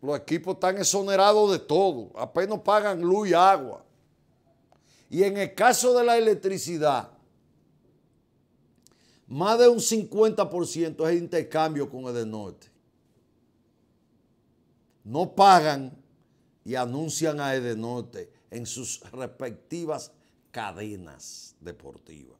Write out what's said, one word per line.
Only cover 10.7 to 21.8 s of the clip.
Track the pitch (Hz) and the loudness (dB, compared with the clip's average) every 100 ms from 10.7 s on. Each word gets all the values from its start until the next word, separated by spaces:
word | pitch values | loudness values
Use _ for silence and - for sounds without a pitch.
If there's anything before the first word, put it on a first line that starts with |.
| - 165 147 160 | -4 -4 -2 0
es | 175 | 0
intercambio | 170 165 156 156 156 151 143 | 0 -4 -4 -2 -2 -2 -8
con | 127 127 | -8 -8
el | |
del | 120 110 | -6 -6
norte. | 107 101 - _ _ _ _ _ _ _ _ _ _ _ _ _ _ _ _ _ _ _ _ _ _ _ _ | -8 -12 -16 _ _ _ _ _ _ _ _ _ _ _ _ _ _ _ _ _ _ _ _ _ _ _ _
No | 101 131 175 | -10 -6 -6
pagan | - 202 185 156 139 131 - _ _ _ _ _ _ | 4 8 8 6 -2 -6 -16 _ _ _ _ _ _
y | - | -8
anuncian | 127 123 131 160 151 160 151 | -6 -4 -6 -6 -4 -4 -4
a | 139 | -4
Edenorte | 131 120 113 113 123 101 101 90 _ _ | -4 -4 -6 -8 -10 -12 -16 -18 _ _
en | 113 117 | -16 -12
sus | - 120 - - | -12 -12 -14 -16
respectivas | 127 123 127 127 107 _ 170 160 147 - _ _ _ _ | -14 -14 -12 -14 -14 _ -12 -8 -8 -10 _ _ _ _
cadenas | - 107 90 107 104 85 69 - - - _ | -12 -12 -10 -12 -12 -18 -20 -20 -20 -20 _
deportivas. | 80 - | -18 -18